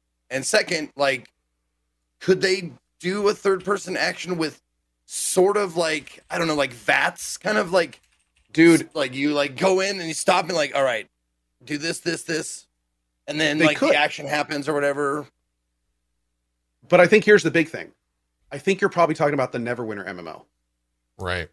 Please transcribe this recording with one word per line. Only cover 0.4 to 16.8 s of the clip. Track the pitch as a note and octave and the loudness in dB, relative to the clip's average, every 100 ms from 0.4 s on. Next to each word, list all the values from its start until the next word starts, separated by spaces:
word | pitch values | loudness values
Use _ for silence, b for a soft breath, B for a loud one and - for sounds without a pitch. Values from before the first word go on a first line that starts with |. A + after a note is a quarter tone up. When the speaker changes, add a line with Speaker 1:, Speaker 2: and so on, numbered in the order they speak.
Speaker 1:
second, | C3+ G#3+ G#3 E3+ D3+ | 0 0 0 -4 -6
like, | - C#3 C3 - _ _ _ _ _ _ _ _ _ | -2 0 0 -6 _ _ _ _ _ _ _ _ _
could | - F#3 | 0 2
they | F#3+ G3 E3+ B2+ _ _ | 2 -2 -4 -14 _ _
do | F3 G3+ G3+ | -6 -2 0
a | |
third-person | G#3 G3+ G3 F#3 G3 - F#3 | 0 0 -2 -2 -6 -4 -4
action | D#3 - E3 F3+ | -4 -4 -6 -4
with | D#3+ C#3 _ _ _ _ - | -4 -6 _ _ _ _ -14
sort | - - - F#3 G3+ | -8 -4 2 4 2
of | G3+ E3 | -2 -2
like, | E3 D#3 C3 - - | -2 -2 -8 -20 -10
I | F3 | -4
don't | E3 | -2
know, | |
like | D3+ C#3 | 0 -2
vats, | A#2+ - C#3 D3+ F3+ - - | -4 0 2 0 -4 -10 -8
kind | - G#3+ | -4 -2
of | E3 | 0
like, | F3+ E3 - _ _ _ _ _ | 0 0 -6 _ _ _ _ _
Speaker 2:
Dude. | D#3 E3 E3 | 4 6 6
Speaker 1:
s-, | - | 4
like, | D#3+ C3+ | -4 -4
you, | C3 C#3+ | -2 -2
like, | D3 C#3+ C3 | 0 -2 0
go | F#3+ F#3 | 0 2
in | F#3+ G3 | 0 -4
and | E3 | -6
you | |
stop | D#3 - F3+ | -6 0 0
and, | D#3+ | 2
like, | D3+ D3 | -2 -2
"All | C#3 | 0
right, | C3+ A2+ G2+ _ _ _ _ _ | 0 0 -6 _ _ _ _ _
do | B2 D3 | -10 -6
this, | D#3+ E3 | -6 -6
this, | F3 E3 | -6 -6
this," | - D#3+ E3+ - - _ _ _ _ _ - | -4 -6 -6 -12 -18 _ _ _ _ _ -8
and | D3 | -2
then, | D#3 D3+ | 0 2
Speaker 2:
They | E3 | 2
Speaker 1:
like, | D3 | 4
Speaker 2:
could. | C#4+ | 2
Speaker 1:
the | D3 | 2
action | D3+ - D3 | 2 -2 -4
happens | D3 C#3+ C#3+ C#3 | -4 -2 -4 -2
or | |
whatever. | D3 C#3+ C#3+ D3 D3 C#3+ _ _ _ _ _ _ _ _ _ _ _ _ _ _ _ | 0 0 0 -2 -4 -8 _ _ _ _ _ _ _ _ _ _ _ _ _ _ _